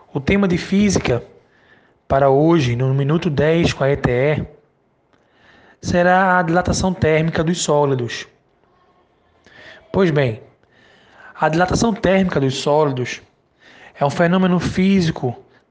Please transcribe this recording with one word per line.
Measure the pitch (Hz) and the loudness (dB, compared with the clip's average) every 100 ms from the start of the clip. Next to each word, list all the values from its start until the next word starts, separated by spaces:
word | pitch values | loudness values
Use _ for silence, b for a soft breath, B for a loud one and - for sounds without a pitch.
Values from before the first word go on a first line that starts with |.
| b | b
O | 147 | -6
tema | 135 202 196 | 0 0 2
de | 175 | -2
física | - 190 208 175 - 120 - - b b b b b b - | -2 0 2 0 0 -2 -4 -18 b b b b b b -4
para | 139 139 | 2 4
hoje, | 135 156 170 127 120 | 4 4 2 2 0
no | 131 | 0
Minuto | 135 139 165 170 | 0 0 -2 -2
dez | 139 147 165 165 | 0 0 2 0
com | - | 0
a | 135 | -2
E | 139 | 0
T | 139 | 0
E, | 123 139 143 98 - _ _ _ _ _ b b b b b b b | 0 0 -2 -6 -12 _ _ _ _ _ b b b b b b b
será | - 180 175 180 190 180 | -2 0 4 4 2 2
a | |
dilatação | 170 170 180 180 190 | 0 0 0 -2 -2
térmica | 180 156 156 160 165 | 0 0 2 0 -2
dos | 160 170 | -2 -2
sólidos. | - 147 143 135 120 - - _ _ _ _ _ _ _ _ _ _ _ B B B B - | 0 0 2 -2 -4 -10 -14 _ _ _ _ _ _ _ _ _ _ _ B B B B -6
Pois | - 190 | 0 0
bem, | 147 131 107 - _ B B B B B B B - | 2 0 -4 -12 _ B B B B B B B -4
a | 156 | -2
dilatação | 160 185 - 233 | 0 0 0 -2
térmica | 196 175 190 185 156 | 0 0 0 0 0
dos | 135 131 | -2 -2
sólidos | - 147 151 131 123 - - _ _ B B B B | 0 0 0 -2 -6 -10 -16 _ _ B B B B
é | - | -4
um | 143 | -2
fenômeno | 131 170 185 185 175 | 0 0 2 2 0
físico | - - 185 196 165 - 127 120 - b _ | -2 0 2 2 0 -2 -6 -8 -14 b _